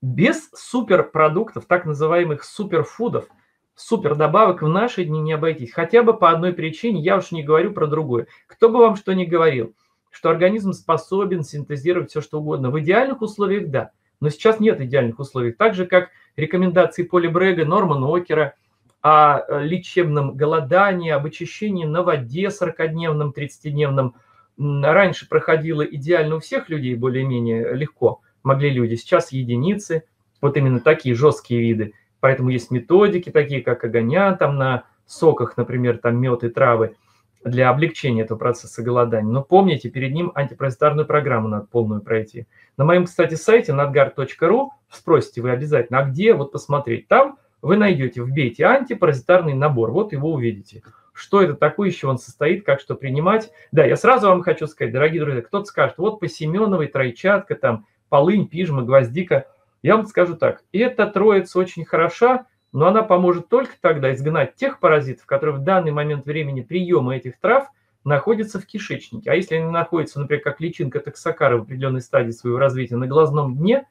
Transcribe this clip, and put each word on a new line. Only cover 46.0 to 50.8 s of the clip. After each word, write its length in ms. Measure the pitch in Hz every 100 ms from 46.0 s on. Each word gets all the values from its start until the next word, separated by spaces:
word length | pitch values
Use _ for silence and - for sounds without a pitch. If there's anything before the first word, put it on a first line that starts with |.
где 300 | 139 131 214
вот 180 | 185 135
посмотреть? 560 | - - 143 127 113 -
Там 300 | 220 277 - _ _
вы 160 | 139 202
найдете, 440 | 208 165 131 123
вбейте 440 | 123 139 131 117 170
«антипаразитарный 880 | 262 269 220 180 131 - 180 160
набор», 380 | 135 147 131 113
вот 220 | 135 208
его 200 | 143 147
увидите. 480 | 156 117 104 - 107